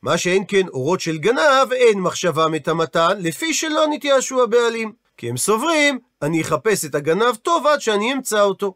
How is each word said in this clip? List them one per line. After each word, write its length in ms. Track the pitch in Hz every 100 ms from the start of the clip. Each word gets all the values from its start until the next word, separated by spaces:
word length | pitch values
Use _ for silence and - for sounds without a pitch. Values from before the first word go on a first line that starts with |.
מה 160 | 123 170
שאין 260 | 180 185 196
כן 200 | 196 185
אורות 320 | 135 131 180
של 180 | - 160
גנב, 540 | 160 269 311 269 247
אין 280 | 254 247 202
מחשבה 480 | 175 - 180 151 160
מטמאתן, 680 | 156 151 160 160 175 165 208
לפי 340 | 170 - 320
שלא 340 | 302 320 311 311
נתייאשו 560 | 302 285 269 254 262
הבעלים, 480 | 240 240 233 233 220 - _ _
כי 120 | 117
הם 80 | 123
סוברים, 640 | 190 220 311 320 285 254 _ _
"אני 200 | 147 165
אחפש 440 | 156 156 220 202 151
את 100 | 151
הגנב 400 | 147 170 240 233
טוב 320 | - 339 277
עד 140 | 294
שאני 320 | - 208 220
אמצא 280 | 269 254 214
אותו." 320 | 202 190 202